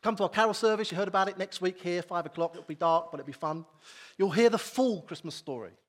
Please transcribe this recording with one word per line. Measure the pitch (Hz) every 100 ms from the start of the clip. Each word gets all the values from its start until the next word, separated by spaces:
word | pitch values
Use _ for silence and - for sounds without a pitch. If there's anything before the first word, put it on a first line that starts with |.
Come | 214 220
to |
our | 190
carol | - 214
service. | 202 226 214 214
You | 170
heard | 196
about | 190 185
it | 180
next | 190 -
week | 185 185
here, | 175 175
five | 170 175 156
o'clock. | - 170
It'll | 170
be | -
dark, | 151 170 165 165
but | 147
it'll | 139
be |
fun. | 139 160 160 165 _ - - - -
You'll | 196
hear | 165 233
the | 220
full | - - 262 196
Christmas | - 165 165
story. | - - 127 98 85